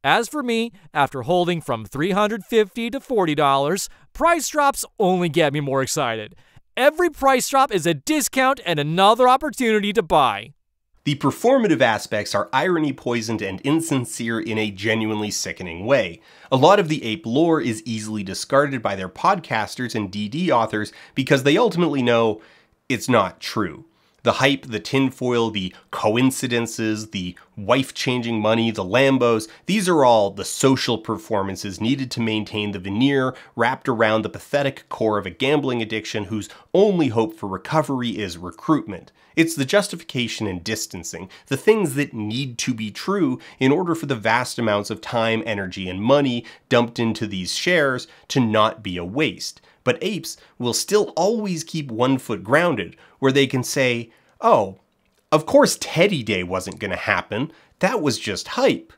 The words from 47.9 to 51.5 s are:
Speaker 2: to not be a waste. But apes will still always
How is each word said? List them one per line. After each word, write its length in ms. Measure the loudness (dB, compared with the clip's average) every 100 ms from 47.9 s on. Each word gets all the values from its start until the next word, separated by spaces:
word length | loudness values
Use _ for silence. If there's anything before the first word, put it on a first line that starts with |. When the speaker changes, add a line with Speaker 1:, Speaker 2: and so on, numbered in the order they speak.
| -2 -8 -20 -4
Speaker 2:
to 140 | 0
not 420 | 2 4 2 0
be 140 | -8 -6
a 80 | -6
waste. 560 | -2 -4 -4 -14 -14 _ _ -2
But 140 | -2
apes 340 | -4 -6 -10 -16 _ _
will 140 | -4
still 400 | -4 0 0 0 0
always 480 | 0 0 -4